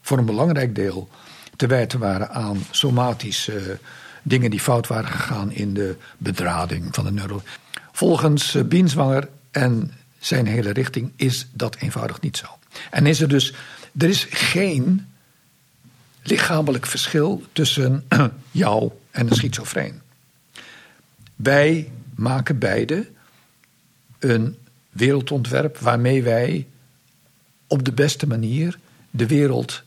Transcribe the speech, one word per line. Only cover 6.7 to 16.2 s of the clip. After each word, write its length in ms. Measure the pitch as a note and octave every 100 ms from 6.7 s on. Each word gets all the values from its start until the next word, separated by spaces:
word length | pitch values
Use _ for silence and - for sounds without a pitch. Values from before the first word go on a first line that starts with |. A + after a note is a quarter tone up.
| F2+ E2+ -
van 100 | G2
de 60 |
neuro-. 300 | G2+ G2 G2+ - - _ - -
Volgens, 640 | - F3+ D#3 D#3 D3 - C#3+
eh, 80 |
Binswanger 680 | C3 F3 F#3 C#3 C3+ C3+ C#3 - _
en 400 | D3 B2+ A#2 G2 - _ _
zijn 280 | - C3+ A2+
hele 240 | A2+ G2+
richting 400 | G#2 C3 B2+ A#2+ -
is 320 | C3 B2 -
dat 220 | - A2+ -
eenvoudig 460 | - - A2+ F2+
niet 160 | - -
zo. 80 | - - _ - -
En 160 | - D3
is 160 | D3+
er 60 | D3+
dus, 260 | C#3 B2+ - - - - C3+
er 120 | E3
is 180 | G3 -
geen 760 | - - E3+ G3 C#3+ B2+ F#3+ - _ _ _ _ _ _ _ - _ _ _